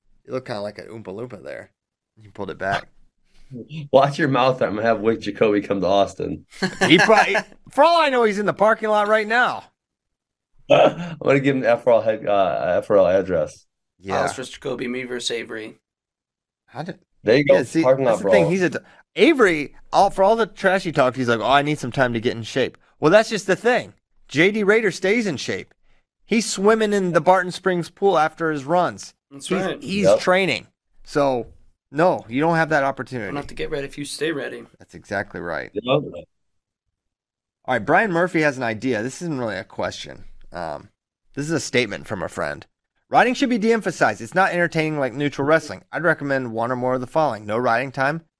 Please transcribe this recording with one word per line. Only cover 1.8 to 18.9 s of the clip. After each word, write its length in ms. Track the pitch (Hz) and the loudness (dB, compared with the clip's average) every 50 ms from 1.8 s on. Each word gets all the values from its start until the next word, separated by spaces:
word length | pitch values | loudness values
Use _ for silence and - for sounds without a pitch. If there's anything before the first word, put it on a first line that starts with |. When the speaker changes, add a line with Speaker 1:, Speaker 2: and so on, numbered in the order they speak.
| _ _ _ _ _ _ _ _ | _ _ _ _ _ _ _ _
Speaker 1:
You 100 | 110 104 | -20 -20
pulled 200 | - - 101 90 | -12 -12 -10 -10
it 80 | 78 76 | -8 -6
back. 300 | 92 95 98 87 - - _ - - _ _ _ _ _ _ - | -4 -2 -2 -2 -4 -8 _ -20 -20 _ _ _ _ _ _ -20
Speaker 2:
<laughs> 500 | - - 131 120 110 - 147 160 143 143 | -20 -18 -16 -16 -16 -14 -14 -14 -6 2
Watch 280 | - 131 135 147 143 - | 4 4 4 4 0 -2
your 100 | 170 139 | -2 0
mouth. 320 | 135 123 123 131 127 127 | 2 2 2 2 0 0
I'm 140 | 120 92 95 | -2 -4 -2
gonna 60 | 107 110 | -2 0
have 140 | 117 113 104 | 0 0 0
Wick 200 | 101 113 113 113 - | 0 -2 -2 -2 -4
Jacoby 400 | 104 101 - 117 107 104 104 101 | -6 -2 0 2 2 2 0 0
come 180 | - 101 98 | -2 -4 -2
to 60 | 90 | 0
Austin. 580 | 87 98 101 98 95 - - 87 87 82 90 - _ - - - 185 - - 196 | 2 2 2 2 0 -2 -8 -8 -8 -8 -10 -12 _ -12 -6 -6 -6 -4 0 2
Speaker 1:
He 120 | - - - | 4 6 6
probably, 380 | 208 190 226 208 202 170 196 214 - - - | 6 6 6 4 4 2 0 -2 -4 -4 -14
Speaker 3:
<laughs> 180 | - - - | -20 -20 -6
Speaker 1:
for 120 | - - 285 | 2 4 4
all 180 | 330 339 339 320 | 4 4 4 2
I 80 | 294 | 2
know, 120 | 262 247 233 | 2 2 2
he's 140 | 214 202 196 | 2 0 0
in 80 | 208 | -2
the 60 | 185 165 | -2 0
parking 380 | - 196 214 220 214 220 214 | 2 2 2 2 2 0 0
lot 180 | 214 208 208 208 | 0 2 2 2
right 180 | 220 220 214 | 2 0 0
now. 380 | 208 226 240 247 202 127 104 - - _ _ _ _ _ _ _ _ _ _ | 0 0 0 2 0 -2 -6 -10 -16 _ _ _ _ _ _ _ _ _ _
Speaker 2:
<laughs> 520 | _ _ _ _ _ _ _ _ - - | _ _ _ _ _ _ _ _ 0 4
I'm 460 | - - - - 147 160 175 175 165 - - | 4 6 6 4 2 0 -10 -12 -10 -6 0
gonna 160 | - 135 143 | 2 2 2
give 160 | 135 139 131 | 2 2 0
him 80 | 131 123 | 0 2
F 220 | 110 117 117 - | 2 0 2 4
R 80 | 127 120 | 4 4
L 60 | 110 110 | 4 4
head, 240 | 113 110 104 - | 2 -2 -2 -2
uh, 480 | - 101 101 95 87 67 55 64 85 87 98 - | 0 2 2 2 2 0 -2 -2 0 0 0 0
F 80 | - | 2
R 80 | 107 98 | 4 4
L 80 | 95 | 6
address. 600 | 85 92 98 92 87 92 82 76 76 - - _ _ _ _ _ _ _ _ | 6 4 2 2 2 0 -2 -2 -4 -6 -16 _ _ _ _ _ _ _ _
Speaker 1:
Yeah. 180 | 87 98 - 139 | -10 -6 -2 -2
Speaker 3:
Miles 140 | 139 - - | -2 -2 -4
versus 180 | - 127 - - | -6 -10 -12 -12
Jacoby, 340 | - - 143 127 - - | -12 -8 -8 -8 -6 -6
me 180 | 120 123 127 131 | -6 -6 -8 -8
versus 260 | 120 123 120 120 - | -8 -8 -8 -6 -6
Avery. 480 | 123 117 113 110 117 110 107 113 - _ _ _ _ _ _ _ _ _ _ _ _ _ _ _ _ _ _ | -6 -6 -8 -8 -10 -12 -12 -14 -16 _ _ _ _ _ _ _ _ _ _ _ _ _ _ _ _ _ _
Speaker 1:
How 160 | _ - 120 151 | _ -14 -12 -12
did 160 | 175 170 _ _ _ _ _ - | -12 -12 _ _ _ _ _ 0
Speaker 2:
There 140 | 101 117 139 | 4 4 4
you 60 | 147 | 6
go. 80 | 139 139 | 6 4
Speaker 1:
Yeah, 80 | - 131 | 4 4
see, 200 | 120 - 160 160 | 0 0 2 4
Speaker 2:
Parking 220 | 127 135 131 135 | 4 4 2 2
lot 60 | 123 110 | 0 0
Speaker 1:
that's 100 | 95 - | 0 2
the 80 | 98 | 4
thing. 120 | - - - | 4 4 4
Speaker 2:
brawl. 80 | 151 | 4
Speaker 1:
He's 120 | 175 196 180 | 2 0 0
a 80 | 160 | 0
t-, 80 | 113 - - - | -2 -4 -10 -12